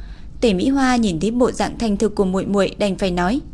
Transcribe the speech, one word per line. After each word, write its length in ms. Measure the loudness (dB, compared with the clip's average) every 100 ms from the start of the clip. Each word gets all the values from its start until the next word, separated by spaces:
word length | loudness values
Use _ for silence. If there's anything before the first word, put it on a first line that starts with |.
| -12 -14 -14 -2
Tề 120 | 2
Mỹ 160 | 2 2
Hoa 260 | 2 2 2
nhìn 240 | 2 0
thấy 120 | 0
bộ 200 | 2 2
dạng 260 | 2 -4 -2
thành 200 | -2 0
thực 180 | 0 0
của 100 | 0
muội 200 | 0 0
muội 300 | 0 0 0
đành 200 | -2 0
phải 140 | -2
nói, 280 | 0 0 -2 -6